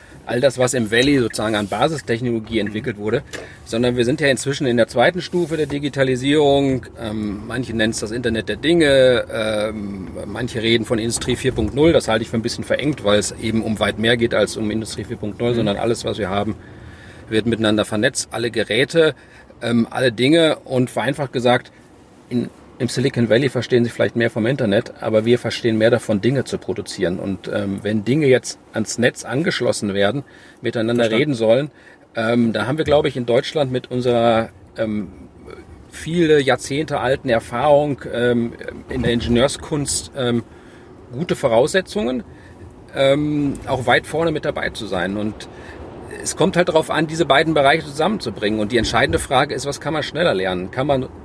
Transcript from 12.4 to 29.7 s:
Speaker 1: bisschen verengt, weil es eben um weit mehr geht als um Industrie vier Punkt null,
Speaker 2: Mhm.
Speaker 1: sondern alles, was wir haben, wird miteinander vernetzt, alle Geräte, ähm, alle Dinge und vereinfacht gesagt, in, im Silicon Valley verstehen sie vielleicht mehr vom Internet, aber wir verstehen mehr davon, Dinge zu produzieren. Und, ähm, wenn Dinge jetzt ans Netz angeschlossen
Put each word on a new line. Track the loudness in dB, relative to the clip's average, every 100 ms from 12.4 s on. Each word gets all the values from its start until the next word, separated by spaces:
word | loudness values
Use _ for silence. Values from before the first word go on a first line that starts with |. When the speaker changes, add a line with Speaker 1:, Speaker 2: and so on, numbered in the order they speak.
Speaker 1:
bisschen | -4 -6
verengt, | -4 -2 -2 -2
weil | 2 2
es | 0
eben | -4 -2 -2
um | -2 -2
weit | -2 0
mehr | 2 2
geht | 2
als | 2 0 0
um | -4
Industrie | -4 -6 -8
vier | -10 -8
Punkt | -8 -4
null, | -2
Speaker 2:
Mhm. | 0
Speaker 1:
sondern | 0 0
alles, | -2 -2 -4
was | -4
wir | -2
haben, | -2 -2 -6 -12 -20 -20 -20 -20 -20 -2
wird | 0 0
miteinander | 2 2 2
vernetzt, | 0 0 0 -2 -8
alle | -6 -4
Geräte, | -4 -2 0 0 4 2 2 -12 -20 -20 -10
ähm, | -2 0 0
alle | 0 -2
Dinge | 2 4 4 4 0
und | -2 -2 -2
vereinfacht | -2 -2 -2 -4
gesagt, | -2 2 2 0 -20 -20 -20 -20 -20 -6
in, | -4 -4 -10 -18 -6
im | -4
Silicon | -2 -2 0 2
Valley | 4 2
verstehen | -2 0 2
sie | 2
vielleicht | 0 -2
mehr | 0 -2
vom | 0
Internet, | -2 0 2 0 0 -6
aber | 0 2
wir | 4 2
verstehen | 0 -2 0 2
mehr | 4
davon, | 2 0 0
Dinge | 0 0
zu | -2 -6
produzieren. | -6 -8 -6 -2 -2 -2
Und, | -4 -6 -4
ähm, | -4 -4 -4
wenn | -2 -2
Dinge | 0 2 4
jetzt | 2 0 -14 -10
ans | -6 -4 0
Netz | 0 -2
angeschlossen | -6 -2 -2 -2 -2